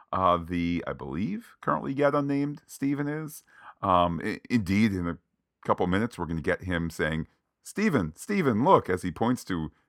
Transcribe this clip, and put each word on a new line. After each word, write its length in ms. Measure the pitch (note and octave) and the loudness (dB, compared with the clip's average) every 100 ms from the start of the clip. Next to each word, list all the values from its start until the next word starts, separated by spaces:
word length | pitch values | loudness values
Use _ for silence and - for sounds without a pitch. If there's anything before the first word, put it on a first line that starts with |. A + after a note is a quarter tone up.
| - | -8
uh, 260 | F#2+ F#2 F2 | 0 4 2
the, 460 | E2 F2 E2+ E2+ - | 0 -2 0 -2 -4
I 60 | |
believe, 640 | C#2 C2 C#2+ A2+ G#3+ - _ | -8 -8 -6 -4 -6 -12 _
currently 320 | - D3+ C#3+ | -2 -2 -2
yet 220 | C3+ C#3+ | 0 2
unnamed 480 | D3 C#3+ C#3 C#3+ D3 - | 2 0 0 -2 -6 -14
Steven 420 | - C#3 C#3+ D3 | -4 -2 -2 -4
is. 340 | D3+ D#3 - - - - - | -6 -10 -14 -20 -20 -20 -4
Um, 380 | G2 F2+ F2 E2 | 4 6 4 2
i-, 160 | G#2+ F#2 - | -4 -6 0
indeed, 440 | A#2+ F#2 G2 A2+ | 0 2 4 4
in 160 | F#2+ E2+ | 2 -2
a 100 | E2 _ _ _ _ | -6 _ _ _ _
couple 220 | - G#2+ F2+ | -2 0 2
minutes, 320 | F#2 A#2 - | 0 -2 -4
we're 80 | E2 | -6
gonna 140 | E2+ | -2
get 220 | D2+ E2+ | -2 -2
him 280 | F#2 E2+ E2+ | -2 -4 -4
saying, 360 | - E2 D#2+ D#2+ _ _ _ | -2 -2 -2 -6 _ _ _
"Steven, 500 | - - G#3+ C#3 E2 - | -12 -2 0 2 -2 -6
Steven, 480 | - G3+ D3 G#2+ | -4 0 0 2
look," 240 | D3 E3 - | 4 4 4
as 140 | F2+ | -2
he 80 | F#2 | -4
points 340 | D#2+ A2+ B2 | -2 -2 -2
to 260 | - F2+ D#2 - | -4 -6 -6 -10